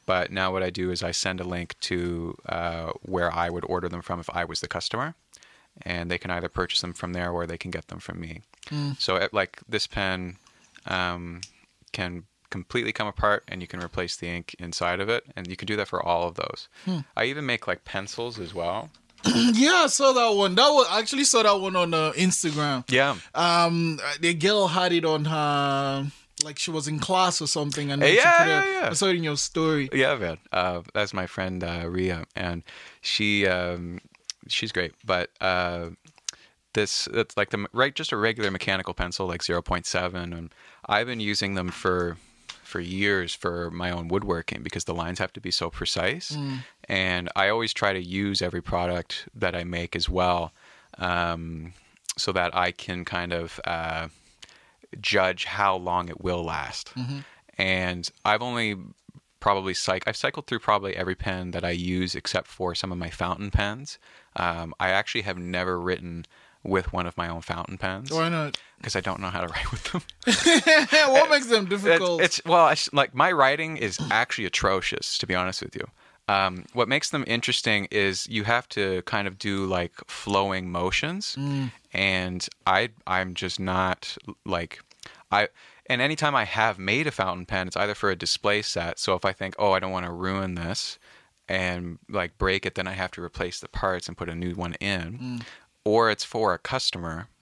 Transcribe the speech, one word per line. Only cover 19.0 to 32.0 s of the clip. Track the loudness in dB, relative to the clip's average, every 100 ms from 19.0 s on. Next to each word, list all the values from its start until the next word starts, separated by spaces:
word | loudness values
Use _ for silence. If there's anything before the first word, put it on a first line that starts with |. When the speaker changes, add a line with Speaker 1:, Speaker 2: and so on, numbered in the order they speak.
| _ _
Speaker 2:
<clears throat> | 2
Yeah, | 6 6 6 6 6
I | 4
saw | 6 6
that | 6 4 4
one. | 4 6
That | 8
was, | 8 6
I | 4
actually | 0 2 4
saw | 6
that | 6 6
one | 4 2
on, | 2
uh, | 4 2
Instagram. | 2 2 2 0 0 0 0 2
Speaker 1:
Yeah. | 4 4 2 -4 0
Speaker 2:
Um, | 4 6 4 4 0 -2
uh, | -4 0
the | 0
girl | 2 2 4 4
had | 4 2
it | 2 4
on | 2 2
her, | 2 2 2 2 0 0 -2 -4 -8 _ -6
like, | -6 -4
she | -4
was | -2 -2
in | -2
class | 2 4 4 2
or | -2
something, | 0 -2 -2 -2
and | 4
then | 6 8
Speaker 1:
Yeah, |
Speaker 2:
she | 8 8
put | 8
Speaker 1:
yeah, | 4
Speaker 2:
it, | 2 0
Speaker 1:
yeah. | 0
Speaker 2:
I |
saw | 2 2
it | 2
in |
your | 0 -2
story. | -2 0 2 2 0
Speaker 1:
Yeah, | 2 4 2
man. | -2 -4 -2
Uh, | 0 0 -2 -4
that's | -2 -2
my | -2 -6
friend, | -4 -4 -2
uh, | -4 -4 -2
Ria, | 0